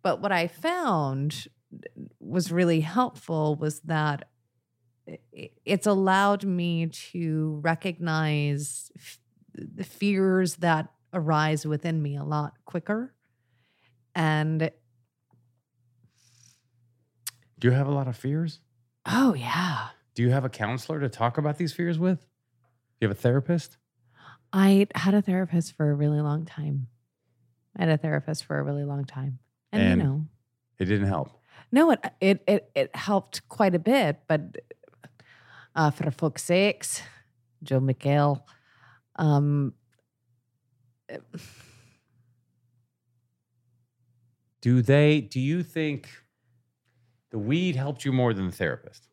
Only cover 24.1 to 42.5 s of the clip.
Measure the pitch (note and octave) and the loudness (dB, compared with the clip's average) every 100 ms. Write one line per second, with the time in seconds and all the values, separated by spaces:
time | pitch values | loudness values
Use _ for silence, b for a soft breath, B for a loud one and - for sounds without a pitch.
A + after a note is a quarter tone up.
24.1 | B B B _ F#3+ G3 G3 G3+ - F3+ | B B B _ 4 6 6 4 0 2
25.1 | G#3 G3 F#3 F#3 E3+ D#3+ - D3+ C#3+ D3 | 2 2 0 0 0 -2 -2 0 2 2
26.1 | D3 D3+ D3+ D#3+ - D3 C#3 A#2+ _ _ | 2 0 -2 -6 -8 -6 -4 -6 _ _
27.1 | _ _ _ _ _ _ - E3+ D#3 D#3 | _ _ _ _ _ _ -2 0 0 0
28.1 | D3 C#3 D#3 - C#3+ C#3+ C#3+ C#3+ C#3+ C3+ | -2 -4 -8 -4 -4 -2 -4 -4 -6 -8
29.1 | C3+ C#3 B2+ _ _ _ G#3+ F#2+ F#2 C#3 | -8 -8 -8 _ _ _ 2 4 4 2
30.1 | C#3+ D#3 _ _ _ _ _ F#2 G#2 G2 | -2 -6 _ _ _ _ _ 0 0 0
31.1 | F2 - _ b b b B3+ E4 - - | -2 -4 _ b b b 4 4 4 -2
32.1 | _ F#3+ G3 - G3+ - C#3 C3+ - - | _ 2 2 2 0 0 -2 -2 -4 -2
33.1 | G3 - - _ - G3 F3 F#3 C4+ E3+ | -2 -2 -16 _ 0 2 4 2 2 2
34.1 | C#3+ - D3+ - - _ - _ _ - | -2 -2 -2 -2 -14 _ -20 _ _ -20
35.1 | _ B B B B B - D3+ - D#3 | _ B B B B B 2 2 2 -4
36.1 | - D#3+ - - F3 G3+ - - - B | -2 -4 -4 0 2 2 0 -8 -10 B
37.1 | B B _ _ _ D3+ C3 C3 B2+ C#3+ | B B _ _ _ -2 0 2 0 2
38.1 | C#3+ D3 C#3 b b b b b b _ | 2 2 0 b b b b b b _
39.1 | - D#3 D3 D3 C#3+ C3+ - _ _ _ | -2 2 4 2 0 -2 -6 _ _ _
40.1 | _ _ _ _ _ _ _ _ _ - | _ _ _ _ _ _ _ _ _ -18
41.1 | - _ - B B B B B B B | -18 _ -18 B B B B B B B
42.1 | _ _ _ _ | _ _ _ _